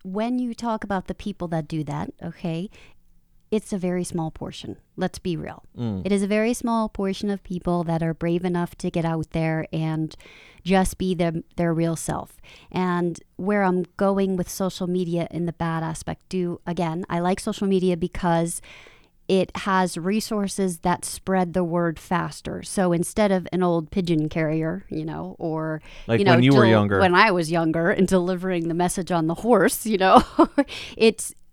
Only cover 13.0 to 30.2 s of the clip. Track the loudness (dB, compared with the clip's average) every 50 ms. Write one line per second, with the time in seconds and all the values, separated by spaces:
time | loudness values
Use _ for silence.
13 | 0 -2 -4 -6 -14 _ _ -6 -2 0 2 2 4 2 2 0 -2 -4 -2 0
14 | 0 2 2 2 0 0 0 -2 -4 -4 -4 -4 -4 -4 -2 -4 -4 -2 -2 -2
15 | -2 -2 -2 -2 -4 -4 -4 -4 -4 -4 -4 -4 -4 -4 -4 -4 -4 -6 -8 -8
16 | -8 -10 -10 -10 _ -6 -4 -4 -2 -2 -4 -8 -8 -6 -4 -2 -2 -2 -2 -4
17 | -6 -4 -4 -2 0 0 0 -2 -2 -6 -4 -2 0 2 2 2 2 2 0 0
18 | -2 -4 -4 -2 0 2 2 2 2 0 -4 -8 -12 -16 -20 -20 -20 -20 -20 _
19 | _ _ _ _ _ 0 2 2 2 0 -4 -6 -2 0 2 2 2 0 -2 -4
20 | -4 -2 -2 -2 -2 -2 -4 -2 -2 -4 -2 -2 -2 -2 -2 -2 0 0 0 0
21 | -2 -8 -10 -8 -4 0 2 2 2 0 0 -2 -2 0 0 0 0 0 -2 -4
22 | -6 -4 -2 -2 -2 -4 -8 -10 -10 -10 -10 -10 -10 -6 0 2 2 2 4 2
23 | 0 -2 0 2 2 2 2 0 -2 -2 -2 0 2 2 2 0 0 -2 -4 -2
24 | 0 2 2 0 0 0 -2 -2 -2 0 0 0 -2 -2 -4 -6 -8 -8 -8 -8
25 | -6 -6 -8 -8 -10 -10 -10 -8 -6 -4 -4 -4 -4 -4 -6 -8 -10 -14 -18 -12
26 | -4 0 2 2 6 6 6 6 8 8 8 8 8 8 6 6 6 4 4 4
27 | 4 6 6 6 6 6 4 2 0 0 0 0 2 2 2 2 2 2 2 2
28 | 2 4 4 2 2 2 -2 -2 -2 -2 -2 -2 -2 -2 -2 0 0 -2 -2 -4
29 | -4 0 0 2 2 2 -2 0 2 4 4 6 6 4 2 0 -4 -2 0 4
30 | 6 8 8 8